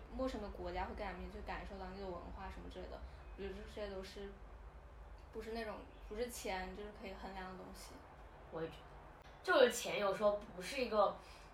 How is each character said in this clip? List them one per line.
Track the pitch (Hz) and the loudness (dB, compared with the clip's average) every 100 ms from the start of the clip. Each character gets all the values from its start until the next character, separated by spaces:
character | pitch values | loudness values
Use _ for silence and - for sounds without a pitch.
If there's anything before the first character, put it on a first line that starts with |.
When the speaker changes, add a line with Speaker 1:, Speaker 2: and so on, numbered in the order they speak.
| - 240 | -4 0
Speaker 1:
陌 | 262 | 0
生 | 247 | 0
的 | 202 | -4
国 | 185 180 | -4 -2
家， | 180 202 | 0 -2
会 | 202 | -2
更 | |
加 | 202 180 | -4 -4
明 | 185 | -6
确 | 208 | -6
去 | 202 | -6
感 | 175 180 | -4 -4
受 | 196 | -6
当 | 185 190 | -6 -6
地 | |
的 | 190 | -4
文 | 175 - 196 | -4 -6 -8
化 | 190 | -8
什 | 190 | -8
么 | 170 | -8
之 | 185 | -8
类 | 175 | -8
的。 | - - - - - | -8 -10 -10 -12 -6
我 | |
觉 | 190 | -6
得 | 190 220 - | -6 -8 -6
这 | |
些 | 208 | -4
都 | 190 190 | -4 -6
是， | 208 202 202 - - - - - - - - - | -6 -8 -10 -12 -12 -12 -12 -14 -14 -12 -12 -10
不 | 226 | -8
是 | 220 | -4
那 | 226 220 | -2 -2
种， | 196 - - - | -4 -8 -12 -8
不 | 214 | -2
是 | 240 | -2
钱 | - 220 185 185 190 | -2 -2 0 -2 -6
就 | |
是 | 208 208 | -8 -8
可 | 214 | -8
以 | 190 | -6
衡 | 190 | -6
量 | 190 185 | -6 -6
的 | 185 | -8
东 | 185 196 | -10 -12
西。 | - - - - - - - | -12 -14 -14 -16 -16 -14 -8
Speaker 2:
我 | 165 | -4
也 | 165 | -2
觉 | - | -4
得， | - - - - - - | -14 -14 -14 -14 -16 -4
就 | - 339 | 8 12
是 | 240 | 12
钱 | - 185 175 | 10 0 4
有 | 202 190 | 4 8
时 | |
候 | 208 208 - - | 6 6 0 -6
不 | |
是 | 180 269 | -4 0
一 | 233 | 2
个， | 214 196 - - - - | 8 6 6 -8 -14 -14